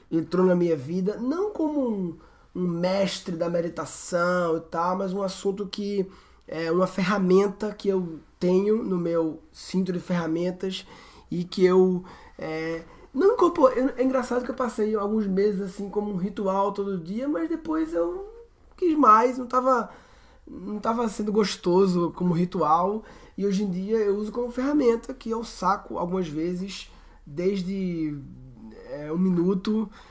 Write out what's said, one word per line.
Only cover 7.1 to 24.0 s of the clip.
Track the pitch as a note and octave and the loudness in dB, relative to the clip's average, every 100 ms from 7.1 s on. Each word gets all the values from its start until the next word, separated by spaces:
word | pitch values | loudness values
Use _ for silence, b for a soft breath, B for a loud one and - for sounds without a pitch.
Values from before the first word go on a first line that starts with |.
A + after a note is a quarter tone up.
| G3+ F#3 F#3 G3+ G3 G#3 | 2 6 6 4 0 -6
que | G#3 G3 | -2 0
eu | F#3+ E3+ D#3 - _ | 0 -2 -8 -16 _
tenho | F3+ F#3 G#3 A3 | 2 4 4 2
no | G3 F#3 | 2 0
meu | E3+ E3 D#3+ D3 - | 2 2 0 -4 -14
cinto | - - F#3 F#3 | -16 -4 -2 0
de | F3 | -4
ferramentas | - F3 D#3+ E3 F3+ F3+ F#3+ F#3 - B B B B | -2 -2 0 0 -2 -2 -6 -6 -12 B B B B
e | E3+ | -6
que | F3+ - | -4 4
eu, | F3+ F#3 F#3 F3+ F#3 B B - | 6 8 6 4 -4 B B -12
é, | D#3+ D#3+ D#3+ E3 - B B | -8 -6 -6 -6 -10 B B
não | B3+ G4 | 2 4
incorporo-, | A#4+ F4 - C4 | 6 4 6 4
eu, | A#3 C4+ - | 4 0 0
é | |
engraçado | C4 C4 A#3 B3 | 0 0 -2 -2
que | B3 | -4
eu | |
passei | A#3+ A#3+ A3+ G#3+ | -4 -4 -2 0
alguns | G#3+ G#3 A3 G3+ | 0 0 0 0
meses | F#3+ G#3 G3 | 2 2 0
assim | G3 F#3 G3 | -6 -8 -6
como | G#3 G#3 | -4 -4
um | F#3 | -4
ritual | G3 G#3 G3 G3 G3+ | -4 -2 -2 2 0
todo | G3+ G3+ F#3 | 0 -4 -4
dia, | D#3+ G#3+ C#4 | -6 -4 -2
mas | E4 E4 | -2 -2
depois | D#4+ E4 D#4+ D#4+ | -4 -2 -2 -2
eu | E4+ E4+ F4+ G#4 A4+ - _ - - | 0 -2 -4 -10 -16 -20 _ -20 -2
quis | F4+ D4+ | 2 4
mais, | B3 G#3+ B3 B3+ | 6 6 4 0
não | |
tava, | A#3+ B3+ B3+ B3 F#3 B B B B B - | -2 0 2 2 0 B B B B B -18
não | - F#3+ G#3 | -14 -10 -4
tava | A3+ A3+ A3+ | -2 0 -2
sendo | - G#3 | -2 0
gostoso | G#3 G3 - F3+ F3+ G3 F3+ E3+ | 2 0 0 2 4 4 4 0
como | - F3+ | 0 0
ritual, | E3+ F3+ F#3+ D3+ E3 F#3 A3 B B B - | 2 0 0 4 4 2 -2 B B B -4
e | |
hoje | G3+ G3 | 0 0
em | G#3 | 0
dia | F3+ G3 | -2 0
eu | A3 | 2